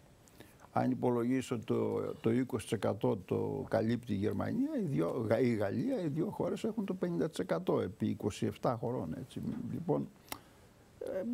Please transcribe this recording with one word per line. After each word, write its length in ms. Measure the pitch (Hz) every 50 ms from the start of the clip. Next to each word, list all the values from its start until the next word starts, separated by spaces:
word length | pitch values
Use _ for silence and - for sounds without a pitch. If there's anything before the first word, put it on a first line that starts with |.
| - - - - - - - - - - - - - - -
Αν 160 | 123 123 127
υπολογίσω 680 | 127 117 120 123 123 120 117 123 131 131 120 - 127 110
το, 420 | 107 - 120 117 110 107 107 104 101 101 101
το 160 | - - 113
είκοσι 320 | 117 127 131 123 131 110 -
τοις 80 | -
εκατό 440 | 117 98 - 110 107 107 - 127 120 98 92
το 400 | - 107 104 104 104 104 101 98 -
καλύπτει 440 | - 104 110 113 120 120 117 117
η 40 | 104
Γερμανία, 540 | 98 101 101 101 101 98 104 - - 277 302 320 247
οι 20 | 196
δυο, 400 | 147 139 147 165 170 - 135 113 107
Γα-, 120 | 117 117
η 140 | 131 120 117
Γαλλία, 480 | 101 104 98 107 113 180 269 269 220
οι 60 | 175 151
δύο 180 | 139 156 175 208
χώρες 340 | - - 170 175 - - -
έχουν 200 | 226 202 - 196
το 100 | 190 185
πενήντα 340 | 185 190 180 170 170 165 160
τοις 100 | - -
εκατό 420 | 185 - 170 165 180 - 156 120
επί 260 | 101 95 104 - 113
είκοσι 400 | 107 107 - - 104 - - 117
εφτά 300 | 107 107 - - - 120 117
χωρών, 340 | 127 120 123 131 - - - -
έτσι. 220 | 131 - - - - - - - - 110
Λοιπόν, 360 | - - 165 170 147 143 - - - - - - - - - - - - - - - - - - - -
ε, 240 | - - - 190 226 233